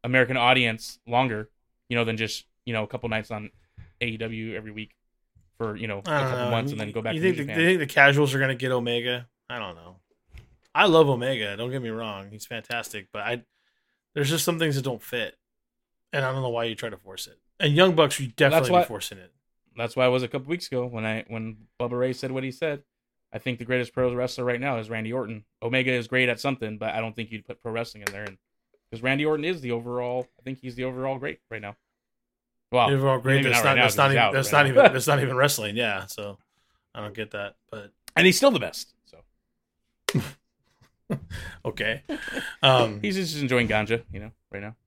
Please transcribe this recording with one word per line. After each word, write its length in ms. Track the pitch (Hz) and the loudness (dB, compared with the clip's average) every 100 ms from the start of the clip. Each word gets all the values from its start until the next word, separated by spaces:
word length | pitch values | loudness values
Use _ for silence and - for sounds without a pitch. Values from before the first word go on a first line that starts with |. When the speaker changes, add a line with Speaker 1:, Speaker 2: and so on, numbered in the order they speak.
Speaker 1:
American 340 | 120 131 120 131 | 2 2 2 4
audience 600 | 120 131 120 110 - - - | 4 4 4 -2 -10 -18 -2
longer, 440 | 120 131 107 107 _ _ _ _ | 0 2 -2 -8 _ _ _ _
you 60 | 120 | -2
know, 80 | |
than 120 | 113 113 | 0 -2
just, 300 | 110 - - _ | -4 -6 -12 _
you 80 | - | -6
know, 100 | 113 | -4
a 40 | 104 | -4
couple 220 | 127 120 | -6 -4
nights 200 | 110 104 | -6 -6
on 200 | 107 107 _ _ - - _ | -10 -12 _ _ -20 -20 _
A 60 | 120 | -6
E 100 | 110 | -6
W 400 | 113 110 110 110 | -8 -8 -8 -10
every 160 | 110 | -12
week 200 | 107 107 _ _ _ _ _ _ _ | -14 -16 _ _ _ _ _ _ _
for, 180 | 113 104 | -6 -6
you 100 | 110 | -6
know, 120 | 101 | -6
a 60 | 98 | -2
Speaker 2:
I 100 | 151 | 0
don't 80 | 135 | 0
Speaker 1:
couple 140 | 127 123 | -2 0
Speaker 2:
know. 40 | |
Speaker 1:
months 220 | 117 131 | 0 -2
and 80 | 110 | -6
then 100 | 104 | -6
go 120 | 113 | -6
back 120 | 110 | -4
Speaker 2:
You 60 | 160 | 0
Speaker 1:
to 60 | 185 | 0
Speaker 2:
think 100 | 160 | 0
Speaker 1:
New 80 | |
Speaker 2:
the, 40 | 143 | -2
Speaker 1:
Japan." 80 | 110 | 0
Speaker 2:
you 60 | 165 | 2
think 100 | 185 143 | 2 0
the 60 | |
casuals 400 | - 139 143 147 | 4 6 6 2
are 40 | 135 | 0
gonna 140 | 135 | -2
get 180 | 127 127 | -2 -2
Omega? 560 | 127 120 120 120 123 120 _ _ | -2 0 -2 -2 -6 -8 _ _
I 80 | 123 | -10
don't 160 | 101 85 | -10 -12
know. 200 | 85 92 _ _ _ - - _ _ | -20 -20 _ _ _ -20 -20 _ _
I 120 | 151 196 | 2 6
love 220 | 160 147 | 8 6
Omega. 440 | 123 123 131 104 101 | 4 -2 -2 -4 -4
Don't 120 | 120 | -6
get 120 | 131 | -6
me 80 | 117 | -6
wrong. 400 | 110 113 101 98 | -6 -8 -10 -12
He's 160 | 107 - | -16 -12
fantastic, 640 | 117 - 120 113 107 98 | -14 -8 -8 -8 -12 -12
but 80 | 107 | -10
I, 200 | 104 120 - _ _ _ _ _ _ | -6 -6 -8 _ _ _ _ _ _
there's 160 | - 139 | -4 -2
just 140 | 160 | 0
some 140 | 165 165 | 0 0
things 160 | 160 135 | 0 -2
that 60 | |
don't 200 | 131 117 | -4 -8
fit, 340 | - 123 104 - _ _ _ _ _ _ _ | -8 -8 -8 -10 _ _ _ _ _ _ _
and 120 | 143 | -4
I 80 | 131 | -2
don't 100 | 135 | -2
know 60 | 127 | -4
why 160 | 117 | -2
you 100 | 117 | -4
try 140 | 110 117 | -6 -10
to 80 | 101 | -12
force 300 | 98 95 - | -18 -16 -16
it. 120 | _ _ _ | _ _ _
And 140 | 156 | 2
Young 200 | 147 185 | 6 6
Bucks, 240 | 160 147 - | 8 4 2
you 80 | 135 - | -8 4
Speaker 1:
That's 0 | 139 | 6
Speaker 2:
definitely 180 | 160 127 | 6 6
Speaker 1:
why 80 | 180 | 4
Speaker 2:
be 40 | 170 | 4
forcing 300 | 107 - 98 | -2 -10 -12
it. 140 | 90 _ _ _ _ - | -20 _ _ _ _ -8
Speaker 1:
That's 180 | 117 | -6
why 100 | - 127 | 2 2
I 20 | |
was 140 | 127 | 2
a 40 | 123 | -2
couple 200 | 139 131 | -6 -6
weeks 180 | 175 - | -8 -4
ago 200 | 135 123 | -6 -4
when 180 | 117 110 | -6 -4
I, 180 | 110 - | -6 -8
when 300 | 113 110 110 110 _ | -10 -10 -12 -20 _
Bubba 200 | 123 123 | -4 0
Ray 140 | 127 | -2
said 200 | 127 131 | -2 -6
what 100 | 131 | -6
he 80 | 131 | -6
said. 320 | 127 160 143 _ _ _ _ _ | -4 -4 -4 _ _ _ _ _
I 60 | - | -8
think 200 | - 123 | -6 -6
the 60 | |
greatest 280 | 120 127 117 | -2 -2 -2
pro 200 | - 127 | 0 0
wrestler 300 | 120 123 - | 0 -4 -2
right 160 | 123 120 | -2 -2
now 180 | 135 120 | -2 -4
is 100 | 107 | -4
Randy 240 | 113 110 | -6 -4
Orton. 320 | 127 107 110 - _ | -6 -6 -10 -16 _
Omega 300 | 117 127 127 | -2 0 0
is 140 | 127 117 | -2 0
great 220 | 127 127 | 0 2
at 100 | 117 | 0
something, 380 | - 131 110 107 | -2 -4 -6 -6
but 160 | 110 | -4
I 60 | 110 | -4
don't 140 | 113 110 | -6 -8
think 160 | 110 | -10
you'd 120 | 110 | -10
put 160 | - - | -14 -14
pro 120 | 117 | -8
wrestling 320 | 113 117 107 101 | -6 -8 -10 -18
in 60 | |
there. 100 | 98 | -14
And, 140 | 104 95 _ _ _ _ _ | -14 -16 _ _ _ _ _
'cause 120 | 117 | -8
Randy 220 | 127 135 | -4 -2
Orton 200 | 151 151 | 0 -2
is 160 | 156 175 | -4 -6
the 120 | 131 | -6
overall, 560 | 117 117 123 123 127 127 _ | -6 -6 -6 -4 -6 -8 _
I 40 | |
think 180 | 123 131 | -14 -12
he's 160 | 127 120 | -12 -8
the 80 | |
overall 340 | 127 127 131 135 | -8 -6 -6 -6
great 220 | 139 160 _ | -8 -10 _
right 100 | 113 | -12
now. 120 | 104 104 _ _ _ _ _ _ _ _ _ | -12 -16 _ _ _ _ _ _ _ _ _
Well, 180 | 123 131 | 4 6
Speaker 2:
The 60 | |
overall 240 | 139 135 131 | 6 4 2
great, 180 | 127 139 | 4 4
Speaker 1:
maybe 80 | 135 | 4
Speaker 2:
that's 140 | 117 | 4
Speaker 1:
not 0 | |
Speaker 2:
not, 60 | 117 | 4
Speaker 1:
right 60 | 135 | 6
now 60 | |
Speaker 2:
that's 100 | 117 | 4
Speaker 1:
'cause 20 | 107 | 6
Speaker 2:
not 120 | 139 | 6
Speaker 1:
he's 20 | |
Speaker 2:
even, 80 | 131 | 6
Speaker 1:
out 100 | 113 | 4
Speaker 2:
that's 200 | 135 135 | 4 4
Speaker 1:
right 60 | 147 | 4
Speaker 2:
not 40 | 143 | 6
Speaker 1:
now. 60 | 180 | 8
<laughs> 20 | |
Speaker 2:
even, 100 | 240 | 8
that's 140 | 131 123 | 8 2
not 120 | 147 | 2
even 140 | 131 127 | 2 4
wrestling. 400 | 143 143 107 107 | 2 2 -4 -2
Yeah, 300 | 117 98 98 | -2 -2 -6
so 320 | - 101 98 _ _ _ _ _ | -10 -12 -12 _ _ _ _ _
I 60 | 113 | -12
don't 140 | 104 | -12
get 180 | 101 104 | -10 -8
that, 240 | 104 101 _ _ | -8 -8 _ _
but 180 | 110 101 _ - - | -16 -16 _ -4 4
Speaker 1:
And 80 | 180 | 6
he's 100 | 180 | 6
still 160 | 277 | 4
the 80 | 196 | 4
best. 340 | 95 - - _ _ | -4 -8 -16 _ _
So 1120 | 80 _ _ _ _ _ _ _ _ - - - - _ _ _ _ _ _ _ | -20 _ _ _ _ _ _ _ _ -4 -2 -4 -12 _ _ _ _ _ _ _
Speaker 2:
<laughs> 80 | - - - - - | -10 -8 -12 -12 -10
Okay. 380 | - - 107 123 - 302 - 269 - - | -10 -4 -4 -4 -6 -10 -8 -8 -10 0
Um, 380 | - 131 113 104 | 4 6 4 0
Speaker 1:
<laughs> 20 | |
he's 140 | 107 190 | -4 -2
just 200 | 175 151 | -4 -4
enjoying 320 | 139 127 113 | 0 2 2
ganja, 340 | 107 107 117 - | 0 0 -4 -4
you 80 | 92 | -14
know, 100 | 107 - _ | -14 -18 _
right 100 | 98 | -14
now 120 | 104 113 | -14 -16